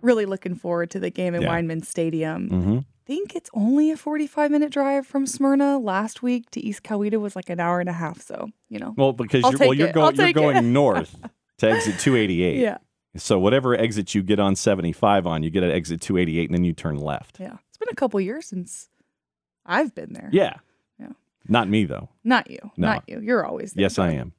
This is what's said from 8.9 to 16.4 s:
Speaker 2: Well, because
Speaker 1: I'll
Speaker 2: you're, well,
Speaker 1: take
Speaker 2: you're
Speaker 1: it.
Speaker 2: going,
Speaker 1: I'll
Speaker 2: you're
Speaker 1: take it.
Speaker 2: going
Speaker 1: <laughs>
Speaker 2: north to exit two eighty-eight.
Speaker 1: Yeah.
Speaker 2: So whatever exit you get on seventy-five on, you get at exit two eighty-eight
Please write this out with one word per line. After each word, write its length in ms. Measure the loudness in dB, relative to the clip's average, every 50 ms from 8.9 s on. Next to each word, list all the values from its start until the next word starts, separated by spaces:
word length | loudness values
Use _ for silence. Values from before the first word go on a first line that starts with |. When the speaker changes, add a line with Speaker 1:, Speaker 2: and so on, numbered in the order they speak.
| 0
Speaker 2:
Well, 160 | 2 2 2 2
because 320 | 0 -4 0 2 4 4
Speaker 1:
I'll 60 | 4
Speaker 2:
you're, 80 | 4 6
well, 80 | 4 4
Speaker 1:
take 80 | 6 4
Speaker 2:
you're 100 | 2 2
Speaker 1:
it. 40 | 4
Speaker 2:
going, 100 | 4 4
Speaker 1:
I'll 80 | 4 4
Speaker 2:
you're 120 | 4 2
Speaker 1:
take 100 | 4 4
it. 40 | 4
Speaker 2:
going 320 | 4 4 4 4 4 4 4
Speaker 1:
<laughs> 0 |
Speaker 2:
north 440 | 4 4 4 4 2 -2 -6 -12 -20 -20 -20 _ _ _ _ _ _
to 120 | 2 4
exit 280 | 4 4 0 -2 -4 0
two 180 | 2 2 4
eighty-eight. 440 | 4 2 2 2 2 2 2 2 2
Speaker 1:
Yeah. 180 | 0 -2 -2 -6 _ _ _ _ _ _ _
Speaker 2:
So 220 | -14 -2 2 2 4
whatever 360 | 4 4 4 4 4 2 2
exit 380 | 2 2 0 0 -2 -4 0 0
you 80 | -2 0
get 180 | 2 2 2
on 160 | 2 2 2
seventy-five 680 | 2 2 2 2 2 0 -2 -2 2 4 4 4 4 2
on, 160 | 0 -2 -2 -2
you 80 | -2
get 120 | 0 0 0
at 60 | 2
exit 300 | 0 0 -2 -4 -6 -8
two 160 | -4 -2 0
eighty-eight 320 | 0 2 0 0 -2